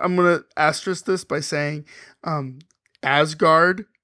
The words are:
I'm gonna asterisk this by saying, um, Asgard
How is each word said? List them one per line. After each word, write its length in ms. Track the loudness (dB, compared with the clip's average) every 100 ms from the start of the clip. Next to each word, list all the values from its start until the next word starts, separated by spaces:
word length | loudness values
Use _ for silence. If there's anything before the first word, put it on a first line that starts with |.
I'm 140 | 0 2
gonna 240 | 2 2 -2 -2
asterisk 480 | 0 0 -4 -6
this 200 | -4 -4
by 160 | -4 -6
saying, 440 | -4 -4 -4 -8 -12 -20 -20 _
um, 340 | -6 -6 -6 -12 -20 _ _ _
Asgard 800 | 0 2 2 2 4 6 4 0 -8 _